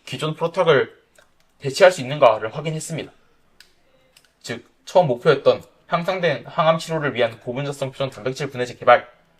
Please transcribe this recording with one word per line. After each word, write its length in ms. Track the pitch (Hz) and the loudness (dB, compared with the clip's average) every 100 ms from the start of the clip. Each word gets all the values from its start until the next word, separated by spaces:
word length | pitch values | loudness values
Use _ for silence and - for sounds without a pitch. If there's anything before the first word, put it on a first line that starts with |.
| - | -12
기존 300 | 127 156 151 | -8 -6 -4
프로탁을 640 | 170 190 165 135 113 - _ _ _ _ _ _ | -4 0 2 4 2 -8 _ _ _ _ _ _
대체할 320 | 135 - 185 | -4 6 6
수 100 | - | 6
있는가를 540 | 127 147 127 107 110 135 | -6 4 4 4 -4 -8
확인했습니다. 560 | 156 156 - 151 - _ _ _ _ _ _ _ _ _ _ _ _ _ | -8 -8 -8 -10 -12 _ _ _ _ _ _ _ _ _ _ _ _ _
즉, 260 | - 117 _ _ - | -12 -12 _ _ 0
처음 220 | 180 160 | 2 4
목표였던 560 | 120 165 139 131 107 - _ - | 2 2 2 4 2 -2 _ -6
향상된 580 | 170 175 185 170 131 - | -4 -2 -2 -2 -4 -6
항암 320 | - 160 165 | 0 2 0
치료를 380 | - 160 143 117 | -2 -4 -4 -2
위한 240 | 113 113 | -2 -4
고분자성 520 | - 123 143 135 131 | -10 -8 -8 -8 -8
표준 200 | - 135 | -6 -8
단백질 380 | - 120 131 143 | -8 -10 -8 -8
분해제 260 | 123 123 - | -6 -8 -2
개발에 300 | 120 120 - _ _ | 4 4 2 _ _